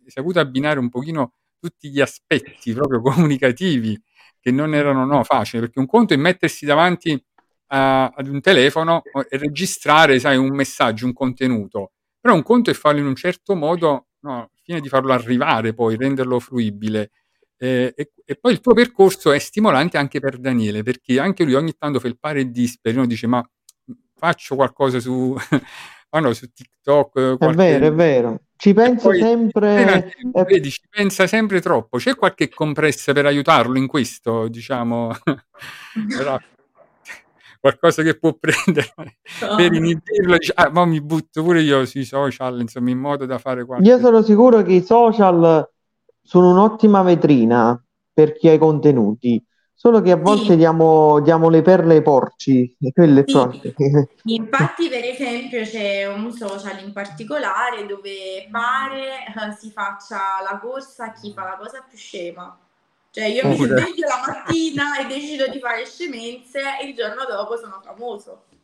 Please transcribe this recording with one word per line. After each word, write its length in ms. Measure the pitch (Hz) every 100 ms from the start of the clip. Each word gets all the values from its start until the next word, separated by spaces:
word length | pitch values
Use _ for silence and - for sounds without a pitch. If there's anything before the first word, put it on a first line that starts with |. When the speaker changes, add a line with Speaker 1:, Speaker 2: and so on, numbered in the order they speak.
| _
Speaker 1:
saputo 280 | 135 156 175
abbinare 400 | 143 131 147 147
un 120 | 120
pochino 420 | 123 151 160 123 _ _ _
tutti 320 | 170 - 147
gli 100 | 139
aspetti 720 | 131 - _ 151 - - -
proprio 280 | 113 143 123
<laughs> 0 |
comunicativi 960 | 123 143 156 135 135 120 185 131 110 104 _ _ _ _
che 120 | 123
non 220 | 131 156
erano, 300 | 147 143 135
no, 200 | 131 143
facili, 360 | 117 131 107 117
perché 180 | 113 -
un 60 | 131
conto 280 | 233 220
è 20 | 139
mettersi 480 | 165 180 165 -
davanti 560 | 147 147 180 175 170 139 - _ _ _ _
a, 380 | 135 165 165 127
ad 220 | - 135
un 120 | 139
telefono 600 | 185 175 139 160 165 165 - 135 -
e 80 | 135
registrare, 840 | 147 147 185 - 147 151 160 131
sai, 160 | 147 131
un 180 | 135
messaggio, 500 | 139 135 - 127 110 127
un 60 |
contenuto, 800 | 123 131 123 131 117 98 104 95 _ _ _
però 140 | 240
un 80 | 180
conto 260 | 139 240 233
è 40 |
farlo 260 | 143 151 147
in 60 | 143
un 80 | 131
certo 380 | 180 180 - 185
modo, 500 | 147 175 165 135 - _
no, 180 | 147 123
al 60 | 110 _
fine 180 | - 165
di 80 | 139
farlo 240 | 135 131
arrivare 600 | 127 117 123 147 120 113
poi, 220 | 113 113 110
renderlo 420 | 135 135 127 123
fruibile. 680 | - 127 110 101 107 107 104 _ _ _ _ _
Eh, 360 | 127 127 123 -
e, 160 | 147 _
e 100 | - 139
poi 160 | 247
il 80 | 196
tuo 140 | 247
percorso 560 | 220 240 - 190 - 160
è 60 | 143
stimolante 580 | - - 214 135 170 151
anche 220 | 139 143
per 180 | 135 127
Daniele, 440 | 131 123 107 104
perché 360 | 110 123 - 127
anche 240 | 175 185
lui 100 | 160
ogni 200 | 131 160 -
tanto 220 | 147 131
fa 80 | 123
il 100 | 120
pare 220 | 151 147
e 100 | 131
disperi, 460 | 120 120 - 113 120
no? 100 | 123
Dice, 200 | 113 117
"Ma 140 | 123 120 _ _ _ - 120 _ _
faccio 380 | 165 170 - 135
qualcosa 440 | 127 - 135 127
su, 340 | 117 127 127
<laughs> 760 | 135 - 143 - - - - _
ma 80 | 156
no, 120 | 143
su 180 | 113 127
TikTok, 680 | _ 151 _ - 147 - 135 131
Speaker 2:
È 20 | 131
Speaker 1:
qualche". 180 | 156 160
Speaker 2:
vero, 300 | 185 143 151
è 60 |
vero. 480 | 156 165 131 117 113 - _
Ci 60 | 202
Speaker 1:
E 40 |
Speaker 2:
penso 340 | 196 240 240 233
Speaker 1:
poi 100 | 185
Speaker 2:
sempre, 640 | 220 233 226 220 208 208
Speaker 1:
appena 180 | 196 185
ti 280 | 180 - 254
Speaker 2:
eh, 120 | 180
Speaker 1:
vedi, 260 | 185 190 143
ci 120 | - _
pensa 380 | 214 196 190 185
sempre 340 | 220 214 190
troppo. 380 | 180 139 - 123
C'è 160 | 254
qualche 340 | 269 185 - -
compressa 640 | - 151 147 151 139 -
per 140 | 143 143
aiutarlo 500 | 143 143 156 117 131
in 120 | 131
questo, 580 | 156 113 - 117 113 113
diciamo? 640 | 117 110 127 117 117 117
<laughs> 1040 | 113 - 139 _ _ - - - 220 214 -
Però 220 | 143 131 - _ _ _ _ _ - - _ _ _ _
qualcosa 420 | 135 - 170 156
che 140 | 160 151
può 160 | 160
<laughs> 40 | 151
prendere 540 | 160 - - 147 - - 139 _ - -
Speaker 3:
No. 160 | 220 208
Speaker 1:
per 160 | 175
inibirlo, 640 | 165 165 165 - 208 180 170
dice, 160 | 151
"Ah, 160 | - 156
mo 140 | 160 175
mi 140 | 160
butto 420 | 147 160 - 156
pure 180 | 165 170
io 220 | 156 135 127
sui 180 | 139
social", 560 | 123 135 139 - 127 123
insomma, 300 | 117 131 123
in 80 | 127
modo 280 | 139 143 131
da 120 | 127
fare 260 | 135 127
qualche 240 | 123 123 196
Speaker 2:
Io 100 | 247
sono 240 | 240 226
sicuro 400 | 220 208 254 233
che 100 | 180
i 80 | 180
social 840 | 180 226 233 220 190 175 170 160 147 _ _ _ _ _
sono 280 | _ 180 180
un'ottima 520 | 180 214 220 214 196
vetrina 800 | 185 170 147 135 113 120 117 120 _ _ _
per 200 | - 151
chi 140 | 151 165
ha 40 |
i 60 | 156
contenuti, 840 | 160 151 147 131 104 113 123 113 - _ _
solo 280 | _ 240 226
che 120 | 185
a 40 | 170
Speaker 3:
Sì. 60 |
Speaker 2:
volte 340 | 214 208 208 165
diamo, 640 | 165 165 160 160 151 147
diamo 280 | 147 160 165
le 140 | 160
perle 320 | 165 185 165
ai 80 | 160
porci, 760 | 151 135 - - - 127 127 -
e 120 | 135
quello 280 | 151 170 139
è 40 | 139
Speaker 3:
Sì. 60 |
Speaker 2:
forte. 420 | 139 127 123 - -
<laughs> 460 | 139 147 135 _
Speaker 3:
Infatti, 640 | 226 226 220 269 - - 339
per 140 | 254
esempio, 580 | 240 254 254 240 240 247
c'è 420 | 214 220 202 196 196
un 240 | 202 226
social 480 | 233 202 202 202 190
in 80 | 196
particolare 920 | 202 196 156 214 294 208 196 247 226 202
dove 600 | 196 196 196 190 190 202
pare, 500 | 233 233 277 269 269 269 262 220
eh, 260 | 214 214 208
si 120 | 220
faccia 720 | 214 196 196 - 202 196 190 196
la 100 | 202
corsa 460 | 226 269 269 - 226
a 60 |
chi 200 | - 208
fa 100 | 196
la 120 | 190 190
cosa 240 | 214 262 254
più 80 | 214
scema. 580 | - 196 175 175 180 - _ _ _ _ _
Cioè, 140 | -
io 220 | 220 233 -
mi 80 | -
Speaker 1:
Pure. 120 | 127 131
Speaker 3:
sveglio 300 | - - 294
la 260 | 254 262
mattina 640 | - 277 330 320 277 285 285
e 60 | -
decido 400 | 269 294 294 262
di 100 | 262
fare 260 | 247 226
scemenze 760 | 247 - 349 233 233 247 _ 277 277 269
e 60 | 277
il 60 |
giorno 300 | 233 208 220 254
dopo 280 | 202 214 233
sono 220 | 220 190
famoso. 600 | - 202 240 208 - - _ _